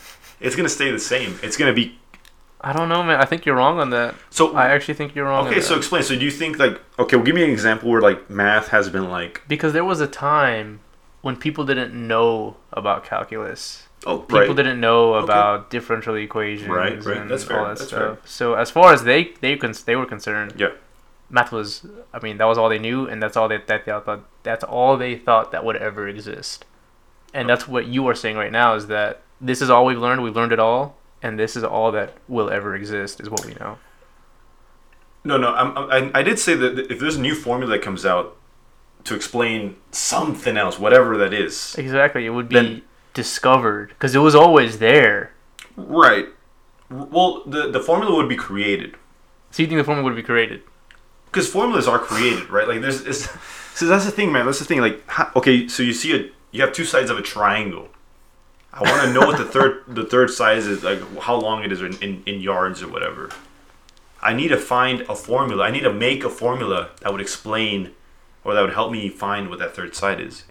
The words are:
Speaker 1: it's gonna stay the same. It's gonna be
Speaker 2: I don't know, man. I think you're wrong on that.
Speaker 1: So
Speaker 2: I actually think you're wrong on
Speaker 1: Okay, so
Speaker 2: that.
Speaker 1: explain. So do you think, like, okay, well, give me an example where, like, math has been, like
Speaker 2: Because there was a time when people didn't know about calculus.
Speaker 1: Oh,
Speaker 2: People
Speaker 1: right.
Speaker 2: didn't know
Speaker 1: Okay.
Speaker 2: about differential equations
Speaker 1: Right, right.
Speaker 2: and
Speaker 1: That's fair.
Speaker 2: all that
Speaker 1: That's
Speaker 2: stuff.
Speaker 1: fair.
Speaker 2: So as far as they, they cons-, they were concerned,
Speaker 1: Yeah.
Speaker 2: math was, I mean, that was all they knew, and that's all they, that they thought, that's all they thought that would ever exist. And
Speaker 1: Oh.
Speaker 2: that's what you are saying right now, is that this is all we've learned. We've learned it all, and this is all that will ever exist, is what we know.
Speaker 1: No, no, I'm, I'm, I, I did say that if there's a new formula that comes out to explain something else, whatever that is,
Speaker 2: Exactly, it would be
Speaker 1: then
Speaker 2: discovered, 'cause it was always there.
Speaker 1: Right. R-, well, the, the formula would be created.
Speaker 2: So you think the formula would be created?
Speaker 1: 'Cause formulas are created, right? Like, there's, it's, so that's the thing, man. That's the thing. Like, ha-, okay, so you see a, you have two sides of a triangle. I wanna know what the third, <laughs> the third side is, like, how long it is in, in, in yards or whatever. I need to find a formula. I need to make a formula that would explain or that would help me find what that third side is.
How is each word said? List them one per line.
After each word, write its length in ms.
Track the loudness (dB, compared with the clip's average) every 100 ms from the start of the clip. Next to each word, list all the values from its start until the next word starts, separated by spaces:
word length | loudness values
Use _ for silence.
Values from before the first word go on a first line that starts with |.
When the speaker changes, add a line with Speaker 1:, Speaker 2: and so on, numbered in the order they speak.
| -20 -20 -20 -8
Speaker 1:
it's 160 | -6 -2
gonna 120 | -2
stay 220 | -2 -2
the 80 | -4
same. 400 | -2 -4 -4 -8
It's 160 | -8 0
gonna 160 | 2
be 280 | 2 0 -6 _ -20 -20 -20 -20 _ -8
Speaker 2:
I 60 |
don't 160 | -4 -2
know, 140 | 0
man. 180 | 2 4
I 60 | 4
think 180 | 2
you're 120 | 0 4
wrong 220 | 4 2
on 120 | 0
that. 240 | 0 -2 -6 -12
Speaker 1:
So 240 | 0 2 4
Speaker 2:
I 120 | 4
actually 240 | 2 0
think 200 | -6 -8
you're 120 | -6 -2
wrong 220 | 0 0
on 40 |
Speaker 1:
Okay, 80 | 0
so 140 | 0
Speaker 2:
that. 60 | -2
Speaker 1:
explain. 220 | 0 -2
So 140 | 0 -2
do 80 |
you 60 | -2
think, 280 | -2 -6 0
like, 220 | 0 0 -10 -4
okay, 160 | 2 2
well, 80 |
give 100 | 2
me 100 | 2
an 60 | 2
example 400 | 2 0 0 2
where, 100 | 4
like, 300 | 6 4 -4
math 380 | 0 2 2 2
has 200 | 2 2
been, 220 | -2 -4
like 320 | -6 -8 -12 -6
Speaker 2:
Because 260 | -2 0
there 100 | 0
was 160 | 0 -2
a 60 | -4
time 760 | -4 0 2 2 0 -6 -14 -20 -20 _ -12
when 160 | -10 -6
people 300 | -6 -4 -2
didn't 260 | -2 -2
know 640 | -8 -2 2 2 2 -4 -12 _
about 320 | -6 -4 -4
calculus. 840 | -4 -8 -6 -10 -10 -10 -14 -16 -20 _ -6
Speaker 1:
Oh, 140 | -6
Speaker 2:
People 180 | 2 4 4
Speaker 1:
right. 100 | 4
Speaker 2:
didn't 240 | 0 0
know 320 | 4 6 6
Speaker 1:
Okay. 100 | 4
Speaker 2:
about 440 | 2 4 4 2 -4
differential 460 | -8 -4 -4 -4
equations 560 | -6 -6 -6 -6 -6 -4
Speaker 1:
Right, 340 | -2 -2 -4
right. 140 | -6 -6
Speaker 2:
and 120 | -6
Speaker 1:
That's 140 | -8
fair. 140 | -4 -4
Speaker 2:
all 40 | -4
that 100 | -6
Speaker 1:
That's 120 | -8
Speaker 2:
stuff. 100 | -6
Speaker 1:
fair. 180 | -6 -6
Speaker 2:
So 300 | -16 -6 -2
as 160 | 0 0
far 240 | 6 8
as 100 | 8
they, 300 | 6 4 2 -4
they 160 | -4 -2
cons-, 240 | -4 -6
they 120 | -2 -2
were 100 | -2
concerned, 480 | -8 -6 -6 -6 -2
Speaker 1:
Yeah. 140 | -2 -4 -16 _ _ _ _
Speaker 2:
math 240 | 0 0
was, 340 | -2 -8 -12 -16 -20 -16
I 40 | -12
mean, 180 | -10 0
that 80 | 2
was 100 | 4
all 140 | 2
they 80 | 2
knew, 280 | -2 -4 -6
and 160 | -6
that's 140 | -4 0
all 100 | 0
they, 120 | -2
that 260 | -2 -4
they 80 | -4
thought, 280 | -8 -6 -10 -12 _
that's 220 | -8 -6
all 320 | -6 0 2 2
they 200 | 0 -4
thought 360 | 2 2 2
that 140 | -4 -4
would 100 | -4
ever 320 | -6 -6 -10
exist. 560 | -10 -12 -12 -12 -14 -18 _ _ _ _ _ _
And 100 | -6
Speaker 1:
Oh. 40 | 0
Speaker 2:
that's 200 | 0 0
what 160 | -4 -2
you 180 | -2 -2
are 80 |
saying 240 | -2 -4 -4
right 140 | -2
now, 200 | 2 2
is 120 | 2 -2
that 340 | -2 -2 -6 _ _
this 220 | -4 -2
is 80 | 4
all 160 | 6
we've 140 | 6 2
learned. 240 | 0 -2
We've 120 | -2
learned 180 | -2 0
it 60 | 2
all, 360 | 2 2 -2 -10 _ _
and 160 | -10 -4
this 180 | -4 -4
is 80 |
all 260 | -4 0 0
that 260 | -2 -6 -10 -8
will 220 | -4 -2
ever 240 | -4 -6 -8
exist, 420 | -8 -8 -8 -12
is 120 | -10
what 160 | -10 -10
we 80 |
know. 240 | -14 -14 -16 _ _ _ _ _ _ _ _ _ _ _ _ _ _
Speaker 1:
No, 140 | -2 0
no, 160 | 2
I'm, 220 | 2 -2 -2
I'm, 320 | 0 0 2
I, 60 | 0
I 20 |
did 160 | 0 0
say 160 | 0
that 360 | 0 0 -2 -6
if 60 | -6
there's 160 | -4 -2
a 40 |
new 140 | -4
formula 380 | -4 -4 -4 -2 -2
that 60 |
comes 220 | -4 -4
out 320 | 0 0 -2 -10 _ _ _ _ _ _
to 100 | -8
explain 640 | -8 -6 -2 -2 -2 -8 -12 _
something 640 | -8 -4 -2 -2 -4 -2 0
else, 200 | -2 -2
whatever 380 | 6 8 8 2
that 160 | 0
is, 420 | 0 -4 -6 -10 -8
Speaker 2:
Exactly, 480 | -4 2 2 2 -4
it 40 |
would 180 | -6 4
be 40 | 4
Speaker 1:
then 260 | 4 -2 -16 _ _
Speaker 2:
discovered, 800 | -8 -6 0 4 4 4 -2 -8 -4
'cause 160 | 0
it 40 | 6
was 160 | 8
always 440 | 10 10 8 6 4
there. 520 | 6 8 8 4 -4 -14 _ -20 -20 -18
Speaker 1:
Right. 520 | -2 6 6 6 0 -12 _ _ _ _ _
R-, 160 | -16 -4
well, 320 | 2 2 0 -6
the, 240 | -6 -4
the 100 | -4
formula 340 | 0 0 2 0
would 120 | 0
be 80 | -4
created. 600 | -6 -6 -4 -4 -6 -16 _ _ _ _ _
Speaker 2:
So 120 | -4
you 40 | -2
think 100 | 0
the 40 |
formula 200 | 0 0
would 120 | -2 -4
be 60 |
created? 400 | -2 0 0 -6 -18 _ _ -20 _ _ _
Speaker 1:
'Cause 160 | -4 -2
formulas 400 | 0 0 2 2
are 100 | 0
created, 520 | -2 0 0 0 -2
right? 180 | -2 0
Like, 140 | -2
there's, 180 | -4 -4 -6
it's, 220 | -8 -8 -12 -16 -18 -16
so 120 | -4 2
that's 180 | 2
the 60 | 2
thing, 200 | -2 0
man. 140 | 2
That's 140 | 0 -2
the 60 | -2
thing. 140 | 2
Like, 260 | 2 0 -8
ha-, 240 | -4 0 2
okay, 320 | 4 4 2
so 140 | -2
you 120 | -2
see 200 | -2 -2
a, 140 | -2 -4 -14 _
you 100 | -2
have 120 | -2
two 100 | -2
sides 260 | -2 0 0
of 60 | -4
a 60 |
triangle. 640 | -6 -2 0 0 -4 -8 -14 -20 -20 _ _ _ _ _ _ -4
I 60 |
wanna 300 | 0 2 2
know 80 | 4 4
what 120 | 2
the 60 |
third, 400 | 0 2 2 2
<laughs> 40 | -8
the 160 | -8
third 260 | 0 4 4
side 280 | 4 2 2
is, 240 | 0 -4
like, 160 | -2 -4 -6 -10
how 160 | -2 -2
long 260 | 0 -4
it 80 | -4
is 80 | -6
in, 160 | -6 -8
in, 240 | -8 -8 -10
in 140 | -6
yards 420 | -4 -2 -2 -4
or 60 | -10
whatever. 420 | -8 -8 -8 -14 -16 -20 -20 _ _ -20 _ _ -4
I 120 | -2
need 160 | 0 0
to 80 | 0
find 460 | 0 0 0 -2
a 120 | -6
formula. 480 | -10 -2 -2 0 0
I 60 | -2
need 120 | 0
to 100 | -2
make 320 | 0 -2 -2
a 60 | -4
formula 580 | -4 -4 -2 -2 -4 -6 -8
that 100 | -8
would 80 | -6
explain 720 | -8 -10 -6 -4 -2 -4 -8 -14 -20 -20 _ _
or 120 | -2
that 60 | 0
would 100 | 0
help 180 | 0 -4
me 180 | -4 -6
find 400 | -6 -4 -4 -6
what 80 | -8
that 140 | -10 -8
third 180 | -12
side 260 | -4 -4 -4
is. 240 | -8 -14 -14